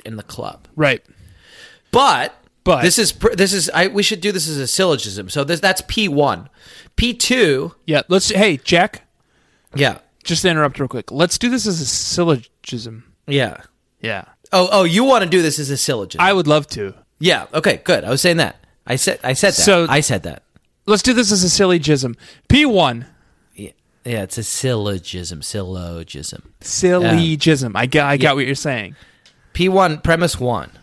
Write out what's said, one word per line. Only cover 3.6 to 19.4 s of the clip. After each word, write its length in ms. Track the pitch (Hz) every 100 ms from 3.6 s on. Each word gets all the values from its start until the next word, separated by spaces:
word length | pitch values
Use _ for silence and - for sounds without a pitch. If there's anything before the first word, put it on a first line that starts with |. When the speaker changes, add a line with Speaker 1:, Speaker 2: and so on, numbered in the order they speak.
| 151
Speaker 1:
I, 140 | 160 190
we 160 | 202
should 180 | 196 208
do 100 | 202
this 160 | 185 156
as 100 | 143
a 100 | 127
syllogism. 640 | - 185 131 107 98 90
So 140 | 147
this, 160 | 139 170
that's 220 | 190 190 -
P 200 | 226 202
one. 420 | 143 139 90 - _ - - - -
P 180 | 240
two. 600 | 240 - 254 175 135 165 - -
Speaker 2:
Yeah. 160 | 147 -
Let's, 220 | 185 185
hey, 280 | 196 214 139
Jack. 500 | - 170 196 - _ _ _ _ _ _ _
Speaker 1:
Yeah. 240 | 135 135 - _ _
Speaker 2:
Just 180 | - 165
to 60 | 185
interrupt 300 | 160 143 -
real 80 | 131
quick. 240 | 123 -
Let's 260 | 113 180 -
do 120 | 240
this 160 | 247 208
as 140 | 165
a 40 | 131
syllogism. 1160 | - - 175 170 131 - _ - 120 117 113 - _ -
Speaker 1:
Yeah. 300 | 139 110 - - _ _ _
Speaker 2:
Yeah. 240 | 113 98 - _ _
Speaker 1:
Oh, 180 | 190 185
oh, 120 | 208
you 200 | 175 185
wanna 220 | 269 240 180
do 140 | 180
this 160 | 160 151
as 120 | 139
a 80 | 135
syllogism? 440 | - 120 95 -
Speaker 2:
I 80 | 185
would 140 | 196 151
love 200 | 151 143
to. 240 | 113 98 - _ _
Speaker 1:
Yeah. 260 | 165 120 -
Okay. 280 | 156 180 107
Good. 200 | - 127
I 60 | 90
was 120 | 135
saying 160 | 180 165
that. 200 | 113 - _ _ -
I 120 | 123
said, 220 | - -
I 100 | 127
said 180 | 135